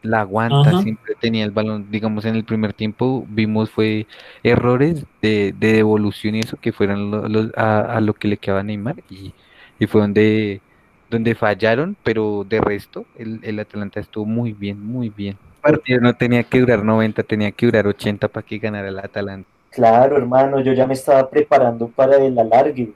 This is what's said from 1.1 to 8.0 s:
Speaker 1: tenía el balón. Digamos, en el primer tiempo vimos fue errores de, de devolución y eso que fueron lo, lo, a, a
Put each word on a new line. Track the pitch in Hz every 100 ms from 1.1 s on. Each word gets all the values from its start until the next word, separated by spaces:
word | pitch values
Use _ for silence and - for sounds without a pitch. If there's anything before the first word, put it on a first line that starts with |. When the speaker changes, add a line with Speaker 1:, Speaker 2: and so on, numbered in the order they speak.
| -
Speaker 1:
tenía | 117 113
el | 107
balón. | 104 107 107 101
Digamos, | 104 110 107 110
en | 113
el |
primer | 107 110 110
tiempo | - 107 - 123 131 -
vimos | 104 107 107 107
fue | - 110 107 104 - - -
errores | 110 120 120 123 151 160 - _
de, | 107 107 98 98
de | 107
devolución | 110 107 107 104 - 107 107
y |
eso | 113 -
que | 117
fueron | - 101 101 101
lo, | 107 107
lo, | 110 110 -
a, | 110 107 104
a | 117